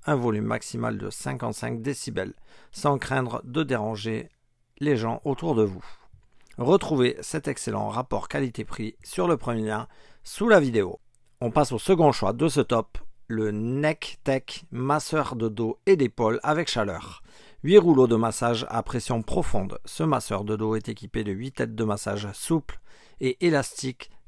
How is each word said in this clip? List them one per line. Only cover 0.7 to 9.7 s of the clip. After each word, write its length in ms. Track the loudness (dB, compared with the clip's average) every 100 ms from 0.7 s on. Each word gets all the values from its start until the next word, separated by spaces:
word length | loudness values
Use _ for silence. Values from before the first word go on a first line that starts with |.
| -6 -4 -4
de 140 | -8
cinquante-cinq 720 | -8 -8 -6 -6 -6 -6 -6
décibels, 520 | -6 -6 -6 -6 -6 -10 -20 -20 -18
sans 260 | -4 0 0
craindre 440 | 0 -2 -2 -6
de 220 | -4 -4
déranger 640 | -2 -2 -2 -4 -4 -6 -8 _ _ _ _ -4
les 180 | 0 0
gens 240 | 0 -2
autour 320 | -4 -2 0 2
de 80 |
vous. 200 | 2 0 -12 -16 -20 -20 _ -20 -16 -4
Retrouvez 580 | 2 2 4 2 2 0
cet 260 | -6 -6 -6
excellent 400 | -6 -4 -4 -4
rapport 400 | -4 -4 -6 -4
qualité-prix 640 | -4 -4 -4 -8 -6 -8 -10
sur 240 | -8 -2 0
le 100 | 0
premier 260 | 0 -2
lien 260 | -2